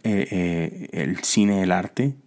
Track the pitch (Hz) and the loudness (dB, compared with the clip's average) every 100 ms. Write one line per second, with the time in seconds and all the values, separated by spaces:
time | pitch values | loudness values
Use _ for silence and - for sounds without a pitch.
0 | 113 101 - 95 87 85 82 - - - | -2 0 0 0 0 0 -2 -6 -8 -4
1 | 69 90 - - 101 98 92 90 101 - | -4 -2 0 4 4 2 2 0 0 -2
2 | 135 135 | -2 -2